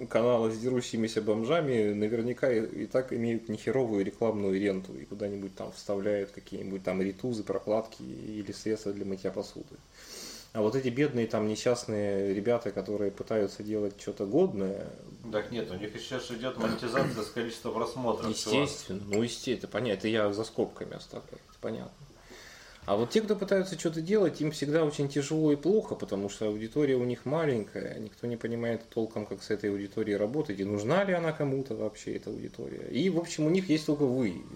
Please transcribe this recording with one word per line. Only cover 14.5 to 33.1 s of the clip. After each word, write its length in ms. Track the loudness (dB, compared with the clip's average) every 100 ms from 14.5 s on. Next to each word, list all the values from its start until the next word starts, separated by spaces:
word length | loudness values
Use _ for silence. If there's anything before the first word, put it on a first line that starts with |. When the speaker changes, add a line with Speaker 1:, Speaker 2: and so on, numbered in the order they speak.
| 2 -2 -2 -8 -12 -16 -14 -4
Speaker 2:
Так 180 | -2 -2
нет, 200 | -4 -4
у 20 | -6
них 200 | -8 -8
ещё 240 | -8 -8
ж 120 | -6 -6
идёт 200 | -6 -2
монетизация 680 | 0 0 0 2 2 0
с 60 | -4
количества 400 | -4 -4 -6 -4
просмотров, 680 | -2 -2 -2 0 0 -2 -2
чувак. 240 | 2 2 2
Speaker 1:
Естественно, 320 | -2 -6 -8 -2
ну, 160 | 0
есте-, 320 | 0 -2 -2 -2
это 120 | -2
понятно, 300 | -2 0 0
это 80 | 2
я 220 | 4 2
за 120 | 2
скобками 500 | -2 -2 -2 -4 -10
оставляю, 460 | -12 -12 -14 -14 -18 -20
это 80 | -10
понятно. 320 | -8 -6 -10 -16 -20 -20 -20 -20 -18 -20 -20 -10 0
А 120 | 2
вот 140 | 4
те, 100 | 4
кто 160 | 4 0
пытаются 420 | 2 2 2 -2
что-то 220 | -2 -2
делать, 400 | 2 4 4 4
им 100 | -2
всегда 320 | 0 2 4
очень 240 | 4 2 0
тяжело 460 | 0 0 4 4
и 20 | 4
плохо, 400 | 4 4 2 -4
потому 320 | -2 -2 -2
что 200 | 0 0
аудитория 500 | 0 -2 2 4 4
у 80 | 2
них 200 | -2 0
маленькая, 720 | 0 2 2 0 -4 -6 -6
никто 300 | -10 -6 -4
не 80 | -2
понимает 540 | -2 -2 0 -2 -2
толком, 360 | -2 -2 -2 -6
как 160 | -6
с 80 | -4
этой 180 | 0 0
аудиторией 460 | 0 -2 -2 0 2
работать, 420 | 2 0 -2 -2
и 60 | 0
нужна 400 | 0 2 2 4
ли 80 |
она 180 | 2 0
кому-то 440 | 0 0 0 -2 -2
вообще, 420 | -4 -4 -6 -6
эта 120 | -6
аудитория. 600 | -8 -8 -10 -10 -8 -4
И, 180 | 2
в 80 | 2